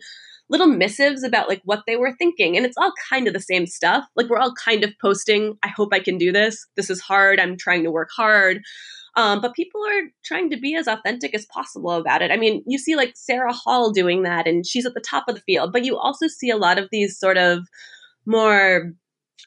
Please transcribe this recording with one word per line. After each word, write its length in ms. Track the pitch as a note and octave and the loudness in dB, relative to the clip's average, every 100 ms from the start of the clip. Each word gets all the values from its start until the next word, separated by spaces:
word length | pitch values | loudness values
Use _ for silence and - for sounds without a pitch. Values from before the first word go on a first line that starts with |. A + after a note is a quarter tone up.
| - - - - - | -8 -20 -20 -20 -4
little 200 | D#4 F4 | 2 4
missives 560 | C4 - - C#4+ C4+ | 4 2 2 0 0
about, 240 | B3+ A3 - | -2 0 0
like, 120 | F#3+ | -2
what 180 | F3+ G#3+ - | -2 -4 -2
they 80 | A3+ | -2
were 180 | B3+ B3+ | -2 0
thinking. 400 | F4 E4+ F3 F3 | 0 2 2 2
And 80 | |
it's 120 | B3 B3 | 0 0
all 160 | F4+ - - | -2 -2 -4
kind 160 | C4 A3+ | -2 0
of 80 | |
the 60 | F#3 | -2
same 260 | - F#3 F3 | -2 -2 -2
stuff. 380 | - E3+ A#3 C4+ | -2 0 0 -2
Like, 140 | - A#3+ | -2 0
we're 100 | A3+ | 2
all 160 | B3+ | 0
kind 300 | B3 - A3 | -2 -2 0
of 80 | G#3 - | 0 -2
posting, 560 | G3+ G3 - G#3 G#3+ G#3+ | 0 0 2 0 0 -6
"I 40 | G3+ | -8
hope 240 | G3+ G#3 | -4 0
I 60 | F#3+ | 0
can 200 | F#3+ F#3 | 0 0
do 120 | F3 | 2
this. 340 | G3+ A3 G#3+ - - | 2 0 -2 -12 -8
This 120 | G3 | -6
is 120 | F#3 | -6
hard. 400 | - G3 G3 G3 | 0 4 4 4
I'm 160 | F3+ F3+ | 2 -2
trying 260 | - F3+ | -2 0
to 80 | E3 | 0
work 200 | D#3+ D#3+ - | -2 -4 -2
hard." 440 | A3 G#3 F#3+ F#3+ G#3 - - - - - | 2 4 4 0 -6 -20 -20 -20 -6 0
Um, 240 | G#3+ G3+ | 2 2
but 140 | B3 | -2
people 300 | B3 F#4 G#4+ | -4 -8 -6
are 180 | G#4+ G4+ E4 _ | -2 -2 -4 _
trying 260 | - E4 E4+ | -8 -4 -4
to 60 | C4 | -4
be 200 | C#4 D#4+ | -4 -4
as 100 | B3+ | -2
authentic 480 | F#3+ G3 A#3+ C#4 | -4 -4 -6 -6
as 120 | G#3+ - | -8 -8
possible 440 | - - G3+ F3 | -12 -12 -8 -4
about 300 | E3+ D#3 D3+ | -2 0 0
it. 80 | F3 | 2
I 60 | G3+ | 2
mean, 260 | A3 G#3 | 2 0
you 140 | - C4+ | -2 -6
see, 160 | D#4+ | -2
like, 200 | D#4 B3+ - | 0 0 -4
Sarah 360 | - B3+ B3 | -6 -2 -2
Hall 380 | A#3+ A3+ B3 A3+ | -4 0 2 2
doing 320 | G3+ F3+ F3+ | 2 2 2
that, 240 | F3 E3+ E3 | 0 0 0
and 180 | E3+ | 0
she's 220 | F3+ B3+ A#3+ | -2 -4 -4
at 80 | |
the 60 | A#3+ | -6
top 240 | - - - | -6 -6 -4
of 80 | |
the 60 | A3+ | -6
field, 320 | - F3+ - | 0 0 0
but 120 | A#3+ | -2
you 120 | B3+ - | -2 -2
also 320 | - C#4 D#4+ | -2 -2 -4
see 220 | - B3 | -4 -2
a 60 | A3 | 0
lot 220 | F3 F#3+ | 2 0
of 120 | G3 | 0
these 260 | A3 G3+ - | -2 -2 0
sort 200 | F#3+ F#3 | 2 4
of 280 | F3+ F3 F3+ - - - - _ | 4 2 -4 -18 -20 -20 -20 _
more, 680 | G#3+ A3 A3 G3+ F#3+ F3+ E3+ E3 _ _ _ _ | -2 2 4 4 4 2 0 -12 _ _ _ _